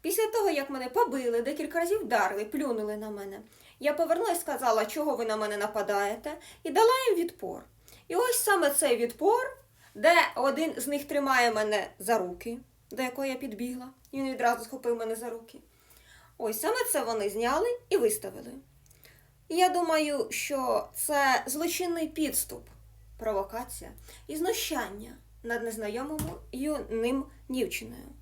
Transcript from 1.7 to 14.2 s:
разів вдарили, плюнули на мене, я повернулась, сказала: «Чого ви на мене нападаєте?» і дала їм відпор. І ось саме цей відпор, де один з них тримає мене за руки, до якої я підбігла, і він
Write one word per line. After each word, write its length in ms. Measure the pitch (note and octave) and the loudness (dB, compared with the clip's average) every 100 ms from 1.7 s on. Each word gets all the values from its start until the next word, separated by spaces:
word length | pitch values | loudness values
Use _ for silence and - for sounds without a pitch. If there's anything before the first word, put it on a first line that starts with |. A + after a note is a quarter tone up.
| E4+ | -2
разів 200 | E4+ G#4+ | 0 0
вдарили, 420 | C#4+ A3+ F#3 G3 | 2 2 2 0
плюнули 520 | G#3+ C#4+ C#4+ A3+ G#3+ G#3+ | -4 -2 -2 -2 -2 -4
на 140 | G#3+ | -6
мене, 300 | G#3 G3 G3 - - - - | -8 -10 -12 -18 -20 -20 -2
я 120 | C#4 | -2
повернулась, 480 | D4 E4 E4+ A4+ F4 | 2 2 2 2 0
сказала: 460 | - C#4 B3+ A3 A3 | -2 0 2 2 2
«Чого 300 | D#4+ D4 A#3+ | -2 -2 0
ви 80 | |
на 120 | A3+ G#3+ | 0 0
мене 200 | G#3 G#3 | -2 -2
нападаєте?» 800 | G#3 G#3+ G3+ G3+ G3+ A3 D4 D#4 - - | -2 -2 0 0 0 -2 -6 -10 -14 -12
і 80 | E4+ | 0
дала 220 | D4 A4 C5 B4+ | 6 6 6 4
їм 100 | F4 | 2
відпор. 460 | E4+ - F#3 - - _ - - _ | 0 -4 -10 -10 -14 _ -20 -20 _
І 80 | F4 | 0
ось 220 | B4 A#4 | 2 2
саме 320 | - G4 D4 | 4 4 4
цей 260 | C#4+ D4+ A#3+ | 4 2 2
відпор, 600 | A#3 - E4+ A#4 C5 - - _ - | 0 2 4 4 2 -8 -20 _ -20
де 200 | G3+ C4 E4+ - - | 2 6 6 6 2
один 380 | C4+ C4 D#4+ - | 0 2 -2 -2
з 100 | C4+ | -4
них 180 | C#4+ | -4
тримає 480 | C#4+ D4 C#4 C4 A#3+ | -2 -2 2 4 4
мене 380 | G#3+ G#3+ G#3 - - | 2 0 0 -2 -8
за 200 | G3 A3+ | 0 0
руки, 400 | F3+ F3 A#3 A#3+ - _ _ | 0 -6 -10 -10 -14 _ _
до 120 | G#3+ | -4
якої 280 | B3+ B3 C4+ | -4 -2 -4
я 60 | B3+ | -4
підбігла, 540 | C#4 G#3+ A#3+ B3 B3+ - _ | -8 -6 -6 -8 -12 -20 _
і 80 | |
він 140 | C4+ | -6